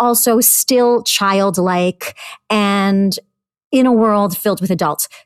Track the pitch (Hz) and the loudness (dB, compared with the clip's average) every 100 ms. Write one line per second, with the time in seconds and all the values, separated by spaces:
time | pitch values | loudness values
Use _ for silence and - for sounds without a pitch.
0 | 240 233 247 226 240 - - 247 240 240 | 0 0 0 2 2 0 0 2 2 0
1 | - - 196 196 196 185 185 180 180 180 | -2 -2 0 2 0 0 0 0 -2 -4
2 | - - - - - 214 202 202 196 196 | -10 -14 -20 -16 -4 -2 0 0 0 2
3 | 196 - - _ _ _ _ 262 254 226 | 0 -2 -10 _ _ _ _ 2 4 4
4 | 220 208 202 196 208 190 190 175 160 147 | 2 2 0 -2 -4 -2 -2 -2 -2 -4
5 | - - | -8 -12